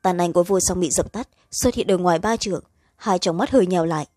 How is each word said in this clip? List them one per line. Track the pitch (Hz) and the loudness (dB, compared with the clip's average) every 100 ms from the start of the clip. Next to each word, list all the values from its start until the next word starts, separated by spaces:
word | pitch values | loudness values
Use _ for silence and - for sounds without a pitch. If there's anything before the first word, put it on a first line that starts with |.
Tàn | 190 180 | 0 0
ảnh | 175 | 2
của | 175 | 2
Vô | 175 190 | 2 0
Song | - 180 | 0 0
bị | 170 | 0
dập | - - | -2 -4
tắt, | 208 262 _ _ | -8 -14 _ _
xuất | - 247 | -2 -2
hiện | 240 - | 0 0
ở | 185 | 2
ngoài | 180 165 | 2 2
ba | 208 226 | 0 -2
trượng, | 208 175 _ _ _ _ | -4 -6 _ _ _ _
hai | - 180 | -2 0
tròng | 190 165 | 0 -2
mắt | 269 | 2
hơi | 262 180 | 2 4
nheo | 180 | 2
lại. | 165 156 139 | 0 -2 -6